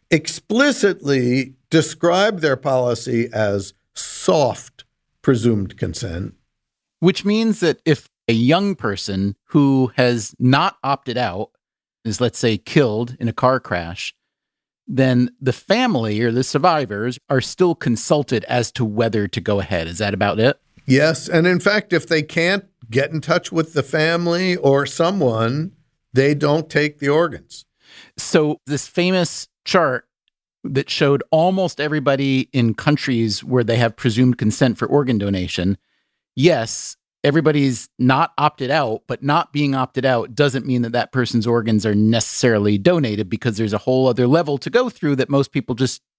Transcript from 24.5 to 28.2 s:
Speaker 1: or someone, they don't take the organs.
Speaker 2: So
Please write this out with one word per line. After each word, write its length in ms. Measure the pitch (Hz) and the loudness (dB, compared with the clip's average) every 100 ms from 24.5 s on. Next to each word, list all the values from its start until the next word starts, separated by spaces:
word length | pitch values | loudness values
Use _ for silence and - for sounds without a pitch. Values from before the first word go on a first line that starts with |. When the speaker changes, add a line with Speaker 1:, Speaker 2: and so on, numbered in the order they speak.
| 175 | 0
Speaker 1:
or 300 | 139 139 143 | 2 2 0
someone, 880 | - 165 196 127 113 113 143 175 _ _ _ _ | 0 0 2 0 0 0 -2 -6 _ _ _ _
they 200 | 123 139 | 2 2
don't 360 | 143 147 156 156 | 2 0 0 0
take 300 | 156 151 147 | -2 -2 -2
the 100 | 139 | 0
organs. 560 | 151 170 90 - - - _ _ - - | 0 0 -4 -16 -20 -20 _ _ -20 -18
Speaker 2:
So 440 | - | -10